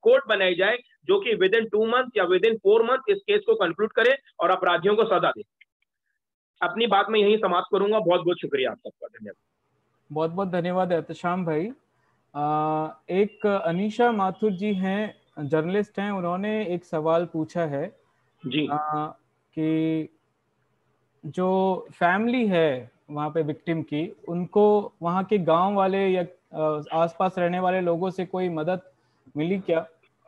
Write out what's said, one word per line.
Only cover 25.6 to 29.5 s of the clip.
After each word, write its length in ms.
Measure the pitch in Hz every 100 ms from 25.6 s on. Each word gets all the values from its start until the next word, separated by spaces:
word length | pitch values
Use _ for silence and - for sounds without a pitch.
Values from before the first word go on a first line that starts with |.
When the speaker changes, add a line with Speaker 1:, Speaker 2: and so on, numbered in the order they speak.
| 190 202
Speaker 2:
वाले 320 | 190 196 196
या, 180 | 185 170 - _
आ, 280 | 151 156 151 147
आसपास 420 | 160 170 - 185 185
रहने 220 | 175 180
वाले 220 | 185 185
लोगों 280 | 175 170 185
से 160 | 180 180
कोई 240 | 185 180
मदद 320 | 160 156 185 - _ _ _ - 147
मिली 220 | 165